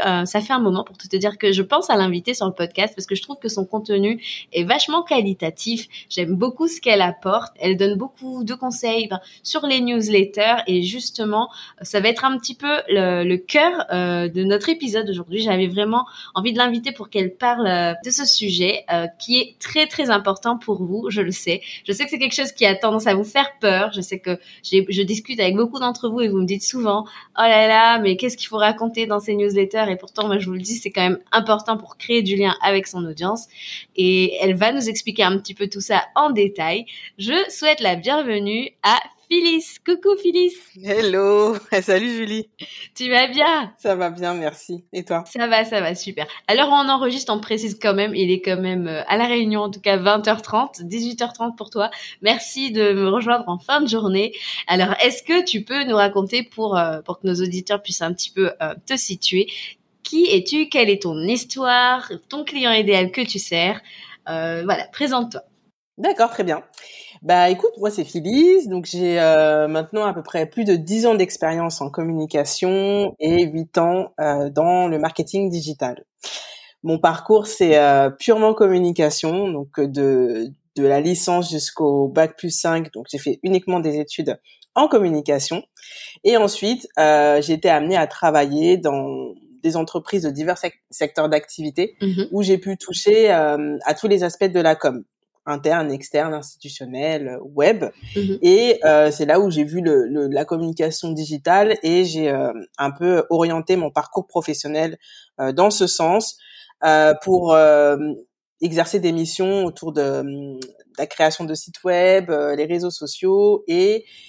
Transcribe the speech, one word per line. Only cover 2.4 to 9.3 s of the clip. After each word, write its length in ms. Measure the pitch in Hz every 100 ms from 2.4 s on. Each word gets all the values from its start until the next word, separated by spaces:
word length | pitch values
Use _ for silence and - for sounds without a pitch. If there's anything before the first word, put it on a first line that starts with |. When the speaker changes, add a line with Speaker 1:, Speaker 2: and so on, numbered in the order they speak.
| 190
Speaker 1:
le 60 |
podcast 400 | 180 170 - 214
parce 120 | 196 -
que 100 | 196
je 60 |
trouve 160 | - 277
que 100 | 226
son 160 | 214
contenu 580 | 190 214 214 202 202 233 - - -
est 120 | 175
vachement 400 | 175 285 - 320
qualitatif. 840 | 339 262 202 185 165 165 226 226 - - -
J'aime 240 | 185 170
beaucoup 340 | 180 247 254 330
ce 140 | -
qu'elle 200 | 240 202
apporte. 520 | 180 175 190 220 - -
Elle 180 | 180 190
donne 180 | 196 196
beaucoup 480 | 269 - 262 254
de 120 | 220 -
conseils, 520 | 254 240 233 226 214
ben, 120 | 185 -